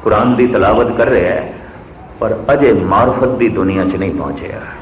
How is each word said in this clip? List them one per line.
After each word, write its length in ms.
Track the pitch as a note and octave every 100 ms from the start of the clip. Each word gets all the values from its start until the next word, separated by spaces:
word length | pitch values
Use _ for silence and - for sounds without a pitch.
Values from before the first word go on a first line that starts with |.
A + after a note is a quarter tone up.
قرآن 340 | A2+ G#2 B2 A#2
دی 100 | B2
تلاوت 400 | G2 G2 A2 A#2+ A#2
کر 120 | A#2+
رہا 100 | A#2
ہے، 320 | F2+ D#2 - - - - - - - -
پر 140 | A2 - -
اجے 260 | D3 B2+
معرفت 680 | G#2 F#2 G2 B2 - B2+ A#2+
دی 80 | A2+
دنیا 420 | F#2+ F#2+ F#2+ F#2
چ 60 | F#2+
نہیں 180 | G2 -
پہنچیا 400 | - - E2 E2 - -